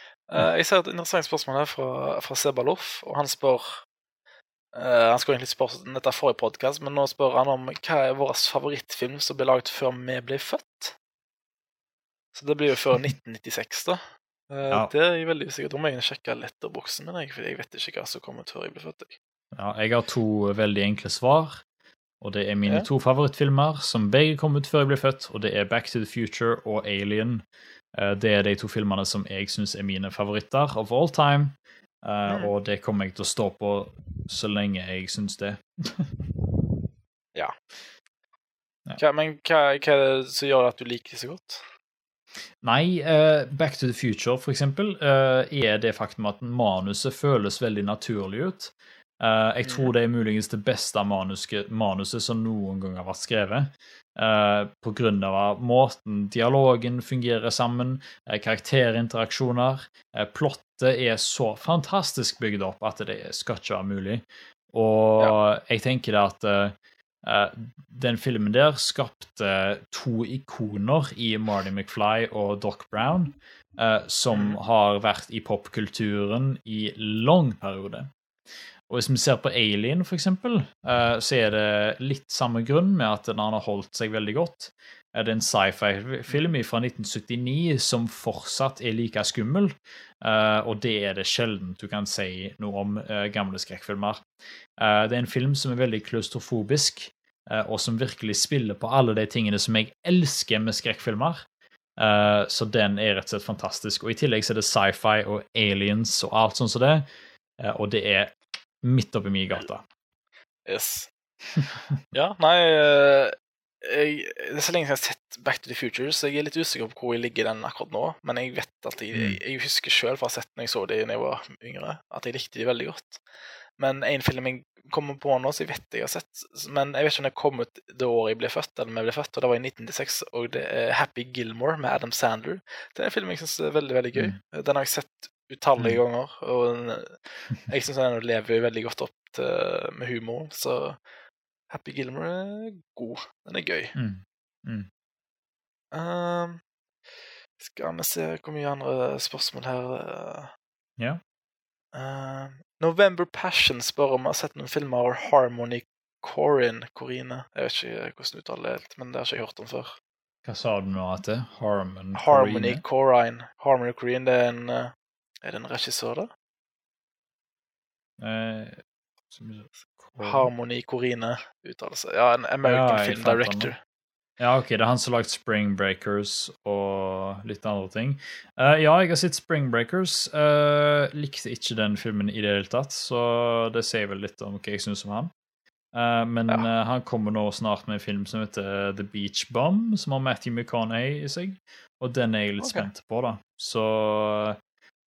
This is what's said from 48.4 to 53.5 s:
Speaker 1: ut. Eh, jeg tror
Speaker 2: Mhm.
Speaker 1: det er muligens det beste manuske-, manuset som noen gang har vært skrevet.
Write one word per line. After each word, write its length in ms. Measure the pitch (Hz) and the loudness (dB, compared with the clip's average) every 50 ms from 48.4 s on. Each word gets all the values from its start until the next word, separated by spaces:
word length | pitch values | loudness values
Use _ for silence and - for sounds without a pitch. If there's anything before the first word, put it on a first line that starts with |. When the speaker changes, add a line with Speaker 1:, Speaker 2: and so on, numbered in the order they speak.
| 151 185 | -4 -4
Speaker 1:
ut. 220 | 185 - - - - _ _ - - - _ _ _ _ - | -4 -6 -12 -18 -18 _ _ -20 -20 -20 _ _ _ _ 0
Eh, 300 | 113 110 110 110 110 113 123 123 | 2 4 4 4 2 2 0 -2
jeg 60 | 127 | -4
tror 180 | - - 135 127 | -2 0 0 2
Speaker 2:
Mhm. 40 | 117 | 4
Speaker 1:
det 100 | 120 117 | 4 4
er 60 | 117 | 4
muligens 400 | 120 120 113 107 107 107 104 - | 2 2 0 0 0 0 -2 -2
det 140 | - 107 104 | -6 -2 0
beste 340 | 131 123 - - - - 107 101 | 0 0 0 -4 -4 -2 -2 0
manuske-, 640 | 101 101 95 95 95 98 95 - - - 104 101 - | 0 0 -2 -2 -4 -6 -8 -8 -6 -6 -6 -6 -4
manuset 500 | - 110 110 101 95 92 98 - - 117 107 | -2 0 0 0 0 -2 -4 -4 -4 -4 -4
som 200 | - 120 113 110 | -2 -2 -2 -2
noen 380 | 113 110 107 101 95 95 95 | -2 -2 -2 -2 -4 -4 -4
gang 160 | 95 95 92 | -6 -6 -6
har 80 | 92 87 | -8 -8
vært 180 | 92 92 - - | -8 -8 -8 -6
skrevet. 460 | - 120 110 101 95 | -2 0 0 0 2